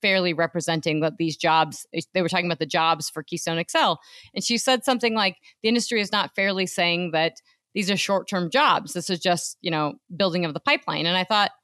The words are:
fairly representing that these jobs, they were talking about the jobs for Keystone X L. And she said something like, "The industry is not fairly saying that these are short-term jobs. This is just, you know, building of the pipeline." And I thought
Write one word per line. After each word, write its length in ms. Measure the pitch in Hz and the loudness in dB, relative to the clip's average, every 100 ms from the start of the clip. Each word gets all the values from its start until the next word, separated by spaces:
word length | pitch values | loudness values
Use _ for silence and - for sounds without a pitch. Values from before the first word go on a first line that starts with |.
fairly 300 | 202 190 180 | 0 2 2
representing 680 | 160 165 175 160 165 160 151 | 0 -2 -2 -2 -2 0 0
that 160 | 160 123 | 0 0
these 200 | 160 151 | -4 0
jobs, 480 | 165 160 156 131 - 165 - | 2 4 2 -2 -10 -8 -4
they 100 | 185 | -2
were 60 | 165 | 0
talking 180 | 180 175 | 0 0
about 140 | 165 | -2
the 60 | 160 | -2
jobs 440 | 175 160 165 - | 0 2 0 -2
for 140 | 160 | -10
Keystone 340 | - 175 - 165 | -8 -8 -4 -4
X 160 | - | -2
L. 240 | 330 240 160 - - - | 2 2 0 -6 -20 -14
And 100 | - | -6
she 140 | - 233 | -2 -2
said 260 | - 254 | 0 0
something 300 | 269 247 233 | 0 0 0
like, 240 | 220 196 - _ _ | 2 0 -2 _ _
"The 60 | 220 | 0
industry 320 | 240 - 226 | 0 0 -2
is 120 | 196 | 0
not 220 | 208 151 - | 0 -2 -2
fairly 300 | 196 190 185 | 0 0 -2
saying 440 | - 175 170 175 | 0 0 0 0
that 320 | 156 160 - - _ _ | 0 0 -2 -16 _ _
these 180 | 202 190 | -4 0
are 60 | 196 | 0
short-term 540 | - 196 185 190 170 | 0 -2 -2 -2 0
jobs. 420 | 254 285 165 170 | 2 4 2 -2
This 180 | 180 - | -6 -4
is 80 | 180 | -2
just, 400 | 185 175 - - | 0 0 -2 -8
you 80 | 175 | -4
know, 240 | 156 151 - - 165 | -2 -2 -4 -10 -2
building 280 | 196 175 | 0 0
of 100 | 170 | -2
the 60 | 147 | -2
pipeline." 460 | - 302 - 151 165 | 0 0 0 -2 0
And 100 | 185 | 0
I 80 | |
thought 260 | 180 214 196 - | 2 2 2 -2